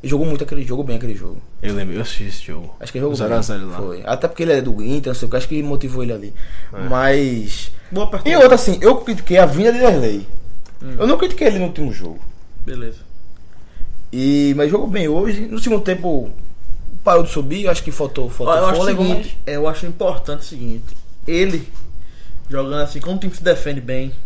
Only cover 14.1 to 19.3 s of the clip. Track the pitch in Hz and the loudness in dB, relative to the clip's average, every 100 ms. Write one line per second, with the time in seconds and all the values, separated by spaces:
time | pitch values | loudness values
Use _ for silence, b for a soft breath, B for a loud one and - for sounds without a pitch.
14.1 | 123 131 143 143 139 147 202 - 196 160 | -2 0 2 0 0 0 0 0 -2 0
15.1 | 156 226 214 226 220 240 208 - 180 175 | 0 2 0 0 0 2 2 0 -2 0
16.1 | 143 117 - - - - - - - - | 2 2 0 -2 -2 2 2 2 0 4
17.1 | 175 165 151 135 180 196 170 - - 139 | 4 4 2 -2 0 0 0 0 -2 -2
18.1 | 139 131 - 139 165 190 165 190 185 185 | 0 0 0 0 2 2 2 0 2 2
19.1 | 180 - | 2 2